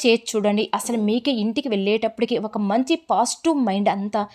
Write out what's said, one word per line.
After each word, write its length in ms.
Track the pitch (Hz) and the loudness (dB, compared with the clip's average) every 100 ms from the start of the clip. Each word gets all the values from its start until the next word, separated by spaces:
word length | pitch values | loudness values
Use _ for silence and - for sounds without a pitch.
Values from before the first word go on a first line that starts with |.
| 247 | 2
చేసి 180 | 233 - | 2 0
చూడండి. 360 | 220 208 208 - | 0 2 0 0
అసలు 260 | 202 - 233 208 | -4 -4 -2 0
మీకే 260 | 233 285 240 | 0 0 0
ఇంటికి 240 | 214 226 277 | 0 -2 -2
వెళ్ళేటప్పటికి 680 | 202 196 220 220 - 233 240 | 0 0 0 -2 -2 -2 -2
ఒక 200 | 214 220 | -2 -2
మంచి 380 | 202 220 262 320 - | 0 0 0 -2 0
పాజిటివ్ 480 | 196 247 - 330 302 226 | 0 0 0 0 0 0
మైండ్ 200 | 196 202 | 0 0
అంతా 340 | 196 202 214 208 | 0 -2 -4 -4